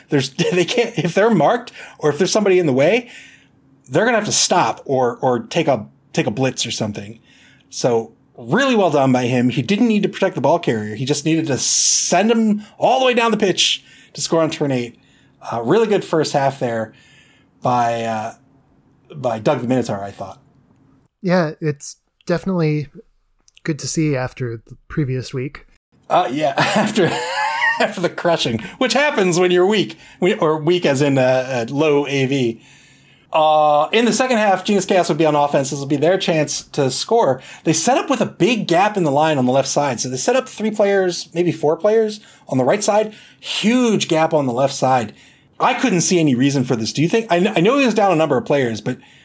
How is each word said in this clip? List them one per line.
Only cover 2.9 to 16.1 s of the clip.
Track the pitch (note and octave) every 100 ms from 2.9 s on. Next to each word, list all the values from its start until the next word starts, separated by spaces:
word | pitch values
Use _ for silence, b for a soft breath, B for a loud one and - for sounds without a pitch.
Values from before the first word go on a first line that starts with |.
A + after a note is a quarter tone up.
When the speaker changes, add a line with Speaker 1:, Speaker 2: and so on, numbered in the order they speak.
| A#3 B3 B B B B _ _ _ -
Speaker 1:
they're | C#3 A3
gonna | A3+
have | G3+
to |
stop | - - F#3 B2 - -
or, | C3 B2 A#2+
or | C3 B2
take | G#2 E3+ D3+
a, | B2 G2+ _ _
take | - B2+
a |
blitz | A2 C3 B2+ A#2+
or |
something. | - G#2+ G#2 G#2 A#2 b b b b b
So | - C3+ A#2 A2 - _ -
really | A#2 F3+ C#4 A#3
well | F3+
done | D3 C3+
by | B2+ B2
him. | B2+ B2
He | A#2+
didn't | A2+ G#3 A#3+
need | G#3
to | G3
protect | - F#3+ E3+
the |
ball | C#3 E3+
carrier. | E3 A2+ G#2+ G#2+
He | B2+
just | D3 D3
needed | D#3+ D#3
to | -
send | - - - - - F3+ G#3+
him | A3+ A3 G#3 B -
all | E3+ C4
the | C4
way |
down | A#3+ A#3
the | G#3+
pitch | G#3 - - - B B B
to | -
score | - E3
on | D#3+
turn | D#3 D3
eight. | C3 A#2+ - b b b b
Uh, | - A2+
really | - G3 A3
good | G3
first | -